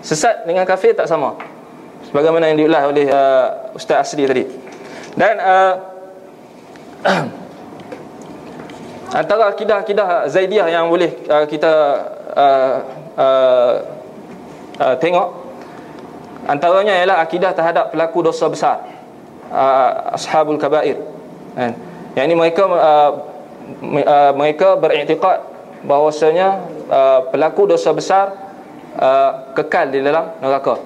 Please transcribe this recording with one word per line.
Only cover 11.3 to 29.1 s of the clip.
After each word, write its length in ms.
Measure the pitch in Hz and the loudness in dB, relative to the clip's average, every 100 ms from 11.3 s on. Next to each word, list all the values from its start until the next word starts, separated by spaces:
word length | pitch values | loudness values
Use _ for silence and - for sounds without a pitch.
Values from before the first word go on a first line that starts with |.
| 151 | 0
kita, 280 | 151 156 160 156 147 127 - - - | 2 0 2 4 2 0 -4 -10 -6
uh, 440 | - 139 135 131 131 - - - - | 2 4 4 2 0 -6 -14 -14 0
uh, 540 | 135 131 131 127 123 110 - - - - - - - - - - | 2 4 4 4 4 0 -4 -14 -16 -18 -18 -18 -18 -20 -18 -4
uh, 140 | 135 127 | -2 0
tengok, 260 | 165 180 196 - - - - - - - - - - - - | 2 2 0 -6 -16 -18 -18 -18 -18 -18 -18 -18 -18 -12 -4
antaranya 480 | 143 170 185 208 185 | 0 2 2 4 2
ialah 240 | 185 185 | 2 2
akidah 300 | 165 175 190 | 0 0 0
terhadap 380 | 170 165 170 - | 0 0 0 -2
pelaku 400 | 156 165 170 160 | -2 -2 2 0
dosa 160 | 165 165 | 2 -2
besar, 400 | 147 151 123 - - - - - - - | 0 -2 -2 -6 -18 -20 -20 -20 -20 -8
uh, 640 | - 135 135 123 - - | 0 2 4 2 0 -6
ashabul 460 | - - 156 151 151 | -6 -2 0 0 0
kabair, 400 | 147 151 117 98 - - - - - - | 0 0 0 -4 -8 -14 -18 -20 -14 -6
kan? 160 | 123 110 - - - | -6 -6 -14 -18 -8
Yang 100 | - 139 | -2 0
ini 40 | 165 | 2
mereka, 240 | 165 165 196 | 2 2 2
uh, 400 | 175 156 151 147 - - - - - - 139 | 4 4 6 4 2 -10 -16 -18 -18 -18 -14
me-, 240 | 139 147 139 | -4 0 4
uh, 240 | 147 143 139 | 4 4 4
mereka 420 | 151 151 190 185 | 0 2 2 4
beriktikad 640 | 156 151 147 160 190 175 - - - - | 2 0 0 0 2 0 -4 -18 -20 -16
bahawasanya, 800 | - 143 151 151 160 165 190 196 - - - | 0 2 2 2 2 4 2 0 -6 -12 -2
uh, 340 | 139 135 131 127 | 2 4 4 2
pelaku 320 | 139 160 - 196 | 0 0 2 2
dosa 240 | 165 170 | 4 2
besar, 400 | 151 - 190 196 - - - - - - | -2 2 2 2 -4 -16 -18 -20 -20 -14
uh, 580 | - 131 | -2 2